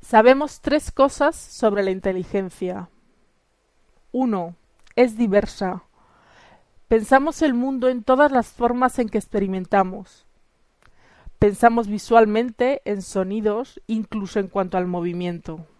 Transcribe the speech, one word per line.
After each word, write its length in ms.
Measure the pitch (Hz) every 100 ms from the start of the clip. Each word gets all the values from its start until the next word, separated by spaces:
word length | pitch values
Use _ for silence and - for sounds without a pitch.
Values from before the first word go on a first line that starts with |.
Sabemos 600 | - 226 226 269 294 -
tres 300 | - 294 -
cosas 460 | - 269 - 294 -
sobre 480 | - - 220 202
la 80 | 196
inteligencia. 960 | 190 196 185 175 202 190 - 185 185 175 _ _ _ _ _ _ _ _ _ _ _ _
Uno, 460 | 247 254 202 170 175 _ _ _ -
es 200 | 247 220
diversa. 680 | 233 202 196 - 190 175 _ _ _ _ _ _ _ _ _ _ _
Pensamos 520 | 226 214 269 294 311
el 140 | 311
mundo 340 | 240 254 269 254
en 140 | 254
todas 300 | 220 254 294
las 160 | 262 226
formas 500 | - 240 247 254 -
en 100 | 226
que 100 | 220
experimentamos. 1080 | - 208 196 190 185 202 185 185 185 _ _ _ _ _ _ _ _ _ _ _ - -
Pensamos 480 | 208 196 233 233 208
visualmente, 960 | 208 - 233 220 214 240 220 254 277
en 160 | - 208
sonidos, 800 | 185 196 190 208 214 208 269 - -
incluso 540 | 220 208 220 196 220
en 80 | 190
cuanto 280 | 202 185 185
al 100 | 180
movimiento. 800 | 175 170 175 180 170 - 160 160